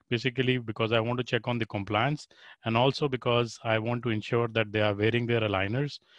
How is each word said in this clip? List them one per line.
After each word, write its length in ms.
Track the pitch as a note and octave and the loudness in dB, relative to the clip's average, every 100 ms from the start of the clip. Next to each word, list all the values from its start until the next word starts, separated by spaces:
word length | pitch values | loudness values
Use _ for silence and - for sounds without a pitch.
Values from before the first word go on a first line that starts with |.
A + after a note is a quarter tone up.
| _ | _
basically 520 | A#2+ B2+ A#2+ B2+ B2+ | -2 0 0 0 0
because 320 | A2 G#2+ A2 | -2 -4 0
I 80 | A2+ | 2
want 180 | A2+ B2 | 2 -2
to 60 | |
check 240 | A#2+ A#2+ B2+ | -2 -2 -2
on 100 | A#2+ | -4
the 80 | A2+ | -2
compliance 640 | G#2 G2 G#2 C3 D3 - _ - - | -4 -2 0 0 -2 -8 _ -20 -8
and 140 | A2+ A#2 | 0 2
also 320 | C3+ - D3 | 2 2 -2
because 480 | B2+ B2 A#2+ A#2 - | -2 2 2 0 -4
I 160 | A#2 A2 | -2 0
want 240 | A2 A#2+ | 0 -2
to 80 | A#2+ | -2
ensure 360 | G#2+ - A#2+ A#2 | -2 0 0 2
that 220 | A2+ A2 | 0 0
they 100 | G#2+ | 2
are 120 | G#2+ | 2
wearing 320 | G2+ G#2+ A#2+ A#2 | 2 2 2 0
their 160 | A#2+ | 0
aligners. 580 | G#2+ F#2+ G2 A#2+ C#3+ - _ | 2 0 0 -2 -4 -6 _